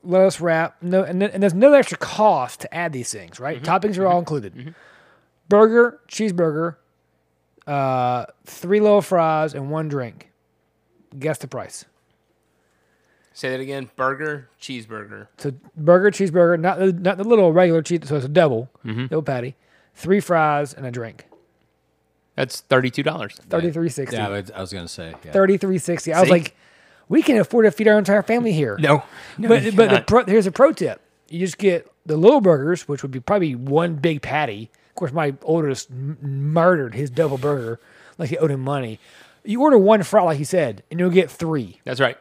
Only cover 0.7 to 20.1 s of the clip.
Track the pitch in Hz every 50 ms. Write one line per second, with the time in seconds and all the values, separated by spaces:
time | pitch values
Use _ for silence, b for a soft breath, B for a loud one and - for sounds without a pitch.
0.7 | _ _ - 180 180 190 190 139 175 180 196 208 - 190 196 202 160 185 233 285
1.7 | 294 277 247 - - - - - - - 214 214 185 147 127 123 - - - -
2.7 | - 165 175 170 151 127 120 - - 104 90 85 - - 123 143 160 123 131 160
3.7 | 170 190 180 214 202 180 190 185 175 175 170 156 156 143 107 98 - 131 123 156
4.7 | 165 b b b b b b b b b b b b _ _ _ 202 208 220 226
5.7 | 226 233 240 240 - - _ _ - - 214 220 180 170 175 160 147 156 165 170
6.7 | 156 _ _ _ _ _ _ _ _ _ _ _ _ _ _ _ _ _ _ -
7.7 | 147 143 135 135 131 127 127 123 123 123 117 - - _ _ - - - - 175
8.7 | 196 214 214 214 208 208 185 - 190 175 165 160 156 156 156 160 139 147 135 139
9.7 | 151 156 160 156 147 139 127 117 - - - _ _ _ _ _ _ _ _ _
10.7 | _ _ _ _ _ _ _ _ - 139 131 156 151 - - 131 - 127 98 92
11.7 | - - - _ _ _ _ _ _ _ _ _ _ _ _ _ _ _ _ _
12.7 | _ _ _ _ _ _ _ _ _ _ _ _ _ - - 175 175 - 131 135
13.7 | 139 139 131 120 _ - 131 131 139 135 151 156 151 143 127 _ _ _ - -
14.7 | 131 120 110 107 110 110 104 104 107 104 104 _ _ _ - 143 131 139 _ -
15.7 | _ 165 151 156 175 180 190 208 190 - 196 185 151 180 175 170 175 170 160 180
16.7 | 190 151 190 190 180 170 185 180 202 180 202 226 240 220 190 170 160 175 185 175
17.7 | 165 165 156 - 175 165 151 139 147 147 127 135 147 175 170 151 127 113 120 127
18.7 | _ _ _ 117 110 117 127 127 160 156 151 135 139 123 120 131 139 _ _ _
19.7 | _ _ _ _ _ _ - 160